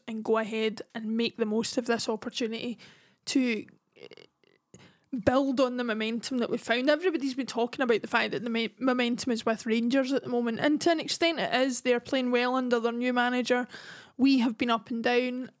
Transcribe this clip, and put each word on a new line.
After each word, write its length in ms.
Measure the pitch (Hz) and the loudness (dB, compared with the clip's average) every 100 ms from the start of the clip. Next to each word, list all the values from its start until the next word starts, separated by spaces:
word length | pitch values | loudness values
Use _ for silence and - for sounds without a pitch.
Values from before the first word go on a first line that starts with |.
| - | -10
and 160 | 220 | -6
go 140 | 220 220 | 0 0
ahead 440 | 214 220 220 208 - 233 | 0 -2 -2 -4 -10 -8
and 200 | 220 226 | -4 -2
make 220 | 233 - | -2 -2
the 80 | 220 | -2
most 320 | 214 - - | 0 -2 -2
of 80 | 240 | -2
this 240 | 233 - | -2 -2
opportunity 680 | 220 247 - 226 226 247 220 - - _ _ - | -4 -6 -4 -4 -4 -8 -10 -14 -20 _ _ 0
to, 420 | 277 247 214 - _ _ - | 2 2 0 -6 _ _ -20
uh, 40 | 69 - - _ 50 50 _ - - _ _ 254 | -20 -20 -20 _ _ _ _ -20 -20 _ _ -2
build 360 | 226 254 277 254 | 2 4 4 2
on 180 | 254 247 | 2 0
the 60 | |
momentum 560 | 240 220 214 233 - 254 | -4 -2 -2 -4 -4 -2
that 100 | 226 | -2
we 80 | 233 | -2
found. 320 | - 240 262 | -2 0 2
Everybody's 460 | 302 370 320 269 254 | 2 2 0 -2 -4
been 100 | 247 | -4
talking 380 | 240 240 - | -2 -2 0
about 180 | 254 214 | 2 2
the 60 | 226 | 2
fact 240 | 233 220 | 0 0
that 120 | 147 | -2
the 60 | 233 | -2
ma-, 240 | 226 226 - | -2 -4 -2
momentum 520 | 262 247 240 240 - | 0 2 0 0 -2
is 140 | 226 233 | -2 -2
with 220 | 220 233 | -2 0
Rangers 440 | 226 233 269 254 | 0 2 2 2
at 120 | 277 | -2
the 60 | - | -2
moment, 300 | 240 233 226 | -2 -2 0
and 220 | 294 302 | 0 2
to 80 | 339 | 2
an 100 | 330 | 2
extent 400 | - - 330 311 | 0 0 0 0
it 140 | 285 | 0
is. 280 | 254 269 240 | 2 0 0
They're 180 | 254 240 | 0 0
playing 320 | - 269 247 | 0 -2 2
well 240 | 240 247 254 | 2 2 0
under 240 | 254 240 | 0 0
their 120 | 233 | 0
new 220 | 233 247 | 0 0
manager. 540 | 247 240 247 233 247 247 - - - - - | 2 2 2 2 0 -2 -10 -18 -20 -12 2
We 220 | 269 269 | 4 6
have 180 | 247 220 | 4 2
been 140 | 240 | 0
up 180 | 226 - | 0 -2
and 140 | 233 | -2
down, 480 | 233 247 254 247 254 - | 0 2 0 -2 -8 -8